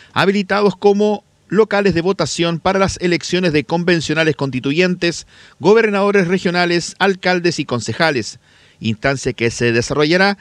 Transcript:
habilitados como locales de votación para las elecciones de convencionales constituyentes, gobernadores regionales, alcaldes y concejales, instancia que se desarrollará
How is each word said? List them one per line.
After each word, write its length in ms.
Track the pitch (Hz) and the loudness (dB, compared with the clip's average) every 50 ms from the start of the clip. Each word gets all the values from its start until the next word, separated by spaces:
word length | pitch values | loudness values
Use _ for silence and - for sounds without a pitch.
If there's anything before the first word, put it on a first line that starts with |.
| - - | -18 -8
habilitados 640 | - - 165 190 196 208 190 - 190 208 208 202 190 | -2 0 0 2 2 0 0 -2 0 2 2 0 0
como 480 | - - 202 202 202 208 208 208 - - _ _ _ _ - | 2 2 2 4 4 2 0 0 -2 -8 _ _ _ _ -4
locales 440 | 170 208 220 214 202 202 202 196 156 | 0 0 0 2 2 0 0 2 0
de 80 | 170 | 0
votación 580 | 165 190 196 - 160 131 - - 170 170 170 156 | 0 -2 -2 -2 -2 -4 -2 -2 -2 -2 -2 -2
para 180 | - 180 190 196 | -2 0 0 2
las 200 | 196 - - - | 0 -2 -2 -2
elecciones 540 | - 180 170 160 - - 175 180 185 175 147 | -2 -2 -2 -2 -2 -2 -2 0 0 2 0
de 100 | 151 127 | 0 -2
convencionales 720 | - 165 175 170 185 180 165 139 - 151 160 160 156 143 | -2 -2 -2 0 0 0 0 0 -2 0 0 0 0 0
constituyentes, 880 | - 143 139 127 127 117 135 147 165 185 180 180 180 170 170 151 - - _ - - - - - - | -2 -4 -4 -4 -4 -4 -2 0 0 0 0 0 -2 -2 -4 -4 -4 -10 _ -20 -20 -20 -20 -10 -2
gobernadores 680 | - 180 214 226 214 214 202 196 202 202 202 202 180 170 | 2 4 4 4 4 2 0 0 0 2 2 2 2 0
regionales, 680 | 190 185 - 185 175 175 180 175 175 170 165 - - - | 0 -2 -2 0 0 0 0 0 0 -2 -4 -4 -4 0
alcaldes 600 | 180 202 190 185 - 180 180 175 165 170 - - | 0 0 0 0 -2 -2 0 0 0 -2 -2 -2
y 60 | 135 | -4
concejales, 720 | - 123 120 - - 113 - 170 160 147 120 104 - - - _ _ _ _ _ _ _ - | -4 -4 -6 -4 -4 -4 0 0 0 0 -2 -4 -6 -10 -18 _ _ _ _ _ _ _ -8
instancia 520 | 180 113 107 - - 135 139 131 - 131 | -4 -4 -4 -2 -2 -2 -2 -2 -4 -6
que 180 | 117 - 113 117 | -4 -2 -2 -2
se 220 | - - 120 120 | 0 0 0 0
desarrollará 640 | 117 120 117 - 143 143 151 151 170 180 190 202 196 - | 2 0 0 0 0 0 2 2 2 2 2 2 0 -4